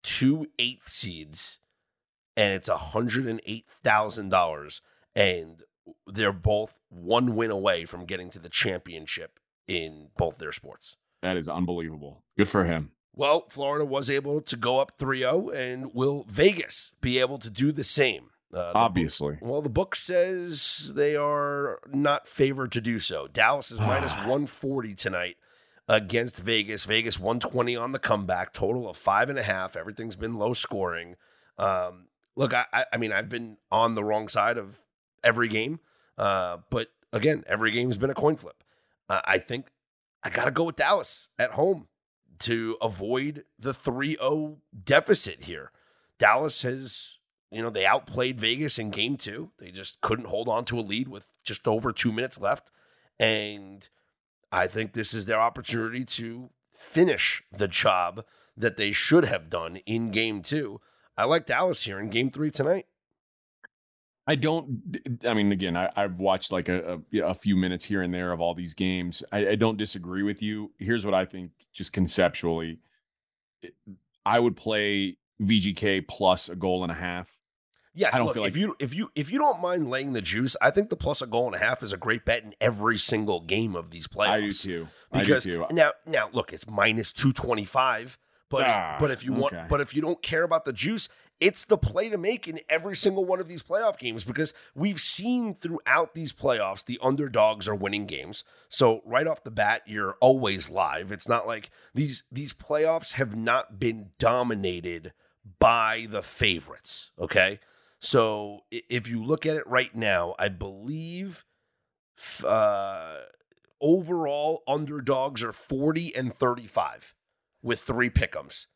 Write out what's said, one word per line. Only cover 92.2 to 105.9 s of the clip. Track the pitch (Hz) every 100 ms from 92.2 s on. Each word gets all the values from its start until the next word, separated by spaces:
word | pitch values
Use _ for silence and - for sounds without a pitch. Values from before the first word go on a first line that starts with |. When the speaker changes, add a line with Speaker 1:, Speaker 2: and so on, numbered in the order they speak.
| 185 233 170
Speaker 1:
in | 160 -
every | 160 185 185
single | 202 190 180
one | 185
of | 170
these | 175
playoff | - 190 226 -
games, | 123 110
because | 92 123 156 - - 135
we've | 196 180
seen | - - 214 247 226 170
throughout | 170 165 - 143 165
these | 165 151
playoffs, | - 139 117 98 98 -
the | 120
underdogs | 127 139 143 117 107 107 95
are | 104
winning | 98 104 101
games. | 69 78 107 - _ _
So | - 123 110
right | 107 123 160
off | -
the | -
bat, | 110 104 113 -
you're | 107 98 -
always | 127 131 110 95 -
live. | 90 80 73 95
It's | 98 -
not | 117 104
like | 113 - _ -
these, | 131 147 123 _
these | 127 143
playoffs | - - 151 160 165 -
have | - 127 110
not | 113 127 - 101
been | 120 113 98 _
dominated | 117 123 123 107 95 90 87 85 82 _ _ _ 104 87
by | 117 117 110